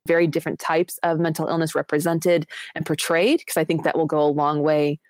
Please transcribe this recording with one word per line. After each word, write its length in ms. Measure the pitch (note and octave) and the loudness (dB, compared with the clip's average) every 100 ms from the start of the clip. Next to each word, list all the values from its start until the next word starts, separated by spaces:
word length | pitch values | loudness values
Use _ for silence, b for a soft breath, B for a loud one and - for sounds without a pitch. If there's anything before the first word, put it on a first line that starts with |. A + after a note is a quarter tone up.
| - | 0
very 180 | E3 E3+ | 2 2
different 320 | D#3+ D#3+ - | 0 -4 -6
types 400 | - E3 F3 - | -2 -2 -2 -2
of 160 | E3+ D#3+ | -2 0
mental 260 | E3+ D#3+ D#3 | 0 -2 -2
illness 300 | E3 D#3+ C#3+ | -2 -2 -2
represented 720 | - D3+ E3+ E3 F3+ E3+ D3+ B B | -2 -2 0 0 2 2 0 B B
and 100 | - | -8
portrayed, 640 | D3+ D3+ - E3 G#3+ E4 - | -4 -4 0 2 2 0 0
'cause 100 | - | -2
I 60 | |
think 220 | D#3+ E3 | 0 0
that 120 | D3+ - | 0 0
will 100 | D#3 | 0
go 140 | D3+ | 2
a 60 | D3 | 2
long 360 | D3 D3 D3+ | 2 0 2
way, 360 | D3+ D3+ D3 D3+ _ | 2 2 0 -2 _